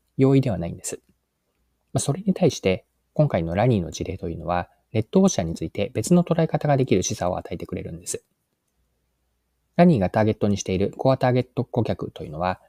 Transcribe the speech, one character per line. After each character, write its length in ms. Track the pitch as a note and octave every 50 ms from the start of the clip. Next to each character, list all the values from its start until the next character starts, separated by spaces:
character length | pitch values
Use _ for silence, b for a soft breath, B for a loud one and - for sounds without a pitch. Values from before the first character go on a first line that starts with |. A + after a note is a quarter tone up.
| _ _ _
容 180 | - C3 C3+ C#3
易 60 | C3+
で 80 | B2+ B2+
は 80 | F#2+
な 80 | F2 E2
い 80 | F2 F2
ん 40 |
で 60 | - -
す。 160 | - - - _ _ _ _ _ _ _ _ _ _ _ _ _ _ _ _ _ _ -
ま 60 | C3+
あ、 0 |
そ 120 | - -
れ 120 | C3+ F#3+ G#3
に 100 | F#3+ F3+
対 160 | - F#3 C#3+
し 100 | - -
て、 280 | - F#2+ F#2+ - - _ _ _ _ _ _
今 160 | - D3+ C#3
回 140 | - F#2 E2
の 100 | E2 F2
ラ 140 | G2 A2+
ニ 140 | B2+ A#2 G2
ー 20 | E2
の 80 | D#2
事 120 | D#2 - F2
例 140 | - F2
と 120 | - - E2+
い 40 | E2
う 60 | E2+
の 80 | D#2+
は、 200 | E2 F2 F2 E2+ - _ _ _ _ -
レ 80 | A2
ッ 60 | A2+ -
ド 120 | - F#3+
オ 40 | G3
ー 20 |
シ 140 | F#3+ - -
ャ 20 | F3+
ン 40 |
に 80 | E3 E3
つ 100 | - -
い 40 | -
て 220 | - G#2 G2+ - -
別 200 | G#2+ A2+ - F3
の 100 | F3 E3+
捉 180 | - E3+ E3
え 60 | E3
方 200 | - - D3+ -
が 100 | D3 C#3+
で 80 | C3+ C3
き 100 | - A#2
る 80 | F#2+ F2+
示 200 | - A2 - F2+
唆 60 | F2+
を 80 | F2+
与 160 | E2 - - F2+
え 40 |
て 80 | F2+ F2
く 100 | - F#2
れ 80 | F2+ F2+
る 80 | F2+
ん 80 | E2+ E2
で 80 | -
す。 160 | - - - - _ _ _ _ _ _ _ _ _ _ _ _ _ _ _ _ _ _ _ _ _ _ _ _ _ _ _ _ _ _
ラ 100 | - F3
ニ 120 | F3+ D#3
ー 20 | G#2+
が 100 | F#2 F#2
タ 120 | - A2
ー 40 | G#2+
ゲ 60 | G#2+
ッ 20 | G#2
ト 140 | - -
に 100 | G2+ G2+
し 60 | G2 -
て 100 | - F#2
い 40 | F#2
る 120 | G2 - -
コ 140 | - - C3
ア 60 | C3+
タ 100 | - -
ー 60 | B2+ B2
ゲ 60 | B2+
ッ 60 | A#2+ - _
ト 100 | - A#2+
顧 200 | - - A#2+ A2
客 280 | - F#2 - - -
と 120 | - - -
い 60 | -
う 20 |
の 80 | D2 D#2
は、 200 | F2 F#2 F#2 b b